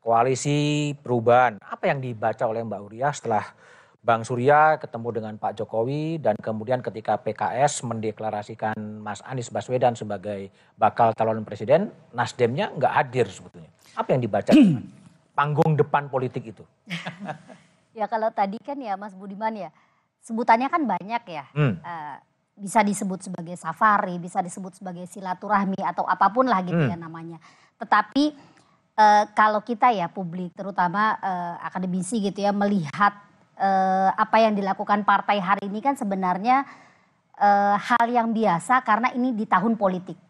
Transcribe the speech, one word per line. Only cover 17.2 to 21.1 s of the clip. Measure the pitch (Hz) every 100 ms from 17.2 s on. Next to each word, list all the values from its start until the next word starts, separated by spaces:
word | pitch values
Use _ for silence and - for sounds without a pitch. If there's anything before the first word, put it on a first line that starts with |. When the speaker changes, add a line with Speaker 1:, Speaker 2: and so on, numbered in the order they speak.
| 190 151 - - _ _ _
Speaker 2:
Ya, | 226 208
kalau | 220 220
tadi | 220 196 214
kan | - 277
ya | 240
Mas | 196 208
Budiman | 190 196 196 220
ya, | 220 165 _ _ _ _ _
sebutannya | - 226 240 233 269
kan | 349 269
banyak | 180 180